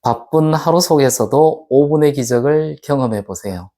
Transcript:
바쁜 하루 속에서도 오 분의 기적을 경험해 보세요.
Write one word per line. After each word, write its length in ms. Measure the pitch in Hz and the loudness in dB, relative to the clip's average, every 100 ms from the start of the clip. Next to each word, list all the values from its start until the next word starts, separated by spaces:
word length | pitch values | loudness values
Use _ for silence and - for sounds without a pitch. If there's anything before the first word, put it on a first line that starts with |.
바쁜 520 | 120 117 - 160 156 | -2 -4 -2 0 2
하루 260 | 156 165 170 | 0 2 0
속에서도 880 | 175 156 135 - 110 135 156 156 - | 2 2 2 0 0 2 2 0 0
오 200 | 131 147 | 2 2
분의 240 | 156 151 | 2 0
기적을 640 | 143 120 123 131 151 156 143 | 0 -2 0 0 0 -2 -10
경험해 400 | - 143 127 107 | -4 -2 -2 -4
보세요. 480 | 98 95 101 90 90 | -8 -12 -10 -10 -14